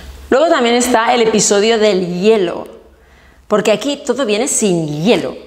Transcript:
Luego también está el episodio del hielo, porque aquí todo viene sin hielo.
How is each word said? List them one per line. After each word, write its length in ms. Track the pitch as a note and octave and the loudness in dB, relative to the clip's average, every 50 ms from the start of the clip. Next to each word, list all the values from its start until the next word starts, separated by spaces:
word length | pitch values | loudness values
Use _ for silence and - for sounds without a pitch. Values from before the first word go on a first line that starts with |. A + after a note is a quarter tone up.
| - - - - - - | -18 -18 -20 -20 -4 0
Luego 160 | A3+ C4 D#4 E4+ | 2 2 2 2
también 260 | E4+ C#4 A#3+ A#3 A#3+ | 2 2 2 2 2
está 400 | B3 A#3+ B3 A#3+ A3 A3+ A#3+ B3+ | 0 0 2 0 0 2 2 2
el 80 | A#3+ | 2
episodio 560 | A3+ A3 A3 G#3 - - G#3 G3+ G3+ A3+ A#3 A3 | 2 2 2 2 2 2 2 2 2 2 2 2
del 440 | G#3+ G#3+ G3 F#3+ F#3 E3+ F3 F3 | 2 2 2 2 0 -2 -4 0
hielo, 440 | F#3 G#3+ A3 G#3+ F#3 E3 - - - - - - - - - _ _ _ - _ _ - _ _ _ _ | 2 2 4 2 2 -2 -4 -8 -10 -14 -16 -20 -20 -20 -20 _ _ _ -20 _ _ -20 _ _ _ _
porque 240 | G#3+ G3+ - A3 | -2 0 2 0
aquí 300 | G#3 G#3 G#3 C#4+ C#4+ C#4 - | 0 0 -2 -6 -6 -6 -4
todo 220 | - A#3 B3+ C#4 | -6 -4 -4 -2
viene 220 | G#3 G#3 G#3 B3+ C#4 | -2 -2 -2 -2 -2
sin 560 | - - A3+ G3+ F3+ E3+ D#3+ D3 D3 D3 D#3+ | -2 -2 0 0 0 0 -2 -4 -6 -2 0
hielo. 340 | A3 A3 E3+ C3+ B2+ - - - | 2 2 2 0 -4 -10 -12 -16